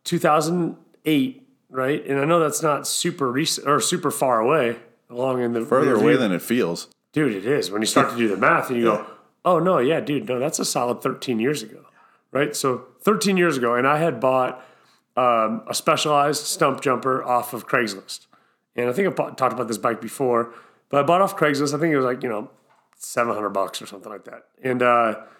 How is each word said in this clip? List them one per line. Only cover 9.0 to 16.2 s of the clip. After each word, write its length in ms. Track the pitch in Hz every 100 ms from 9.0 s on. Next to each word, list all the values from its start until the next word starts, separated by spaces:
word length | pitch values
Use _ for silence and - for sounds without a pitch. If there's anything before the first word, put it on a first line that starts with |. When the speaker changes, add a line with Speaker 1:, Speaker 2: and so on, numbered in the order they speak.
| - - _ _
Speaker 1:
"Oh, 140 | 175 175
no, 200 | 175 170
yeah, 220 | 123 160
dude, 280 | 113 143 107
no, 100 | 123
that's 200 | 139 -
a 60 |
solid 360 | - 143 123 120
thirteen 360 | 139 - - 113
years 220 | 120 147
ago," 160 | 110 - - _ _ _ _
right? 220 | 131 147
So 300 | - 139 123 - _
thirteen 360 | - 208 196 190
years 200 | 175 139
ago, 180 | 120
and 120 | 120 135
I 100 | 151
had 220 | 165 123
bought, 420 | 131 131 127 - - _ _ _ _ -
um, 460 | 123 117 110 110 -
a 80 |
Specialized 680 | 123 - 147 156 147